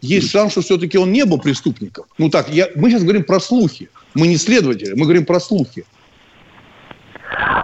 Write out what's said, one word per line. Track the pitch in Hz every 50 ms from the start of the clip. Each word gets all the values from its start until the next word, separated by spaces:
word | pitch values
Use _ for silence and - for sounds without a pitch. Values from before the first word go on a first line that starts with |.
есть | - 131 - 185 - -
шанс, | - 202 214 202
что | - 190
всё-таки | 165 - 190 165 180 160 - 190
он | 185 185
не | 208 277 277
был | 190 160 131
преступником. | - 147 131 - - 165 117 - 107 92 - - - _ _ -
Ну | 160 156
так, | 175 156 - 139
я, | 151 - 190 - -
мы | 147 185 247
сейчас | 240 220
говорим | 170 170 208 202 156
про | - 190 190
слухи. | - - 247 254 202 147 - - - - _ - - _
Мы | - 151 165
не | 175 175
следователи, | 151 - 214 254 233 165 131 117 95 101 98
мы | 98 127 156
говорим | 151 175 180 151
про | - 180 175
слухи. | 175 - 214 170 127 - - - - _ _ _ _ _ _ _ _ _ _ _ - - - - - - - - - - - - - - - - - - - - - - - -